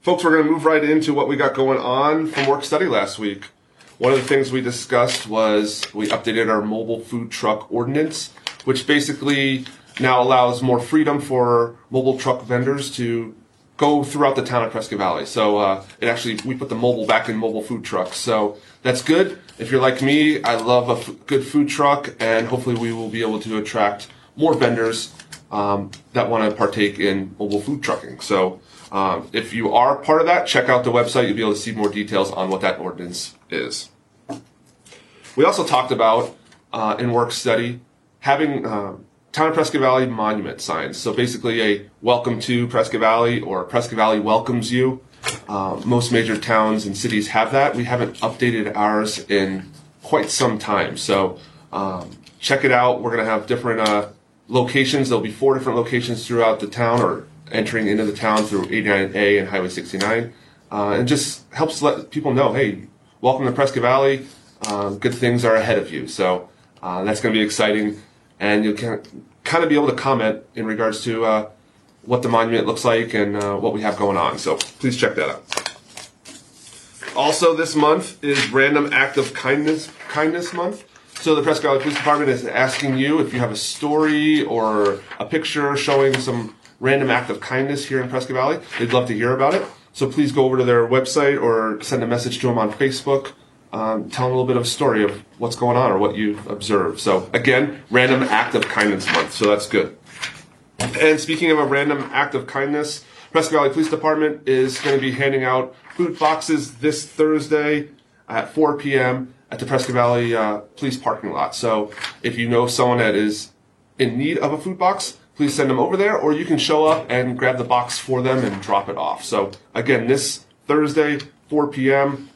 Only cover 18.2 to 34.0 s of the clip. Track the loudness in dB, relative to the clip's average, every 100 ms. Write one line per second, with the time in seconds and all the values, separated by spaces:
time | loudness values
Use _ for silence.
18.2 | -2 0 0 -4 -20 -6 -4 -2 2 2
19.2 | 2 -2 -18 -12 -2 2 2 2 2 4
20.2 | 4 2 0 -2 4 2 2 -2 -4 -14
21.2 | -2 -2 0 0 0 2 2 2 -2 -6
22.2 | 0 0 0 -4 -2 -2 -4 -6 -6 -4
23.2 | -4 -4 -4 -6 -4 0 0 -2 -14 -20
24.2 | -20 0 2 4 2 2 -2 -2 -8 -14
25.2 | -20 -20 -10 -4 -2 -2 -4 -14 _ -2
26.2 | 0 0 0 0 -2 0 -2 0 -2 -2
27.2 | -6 -6 -2 -2 -2 -4 -4 -4 -6 -14
28.2 | -2 0 0 -2 _ -20 -8 -2 -2 -2
29.2 | -4 -6 -4 -4 0 4 4 2 2 2
30.2 | 4 2 2 0 4 2 4 2 2 2
31.2 | 0 0 0 -2 -4 -2 -2 -2 -2 -2
32.2 | -2 -2 -2 0 -2 -2 -8 -10 -10 -10
33.2 | -12 -16 _ -8 -6 -8 -12 _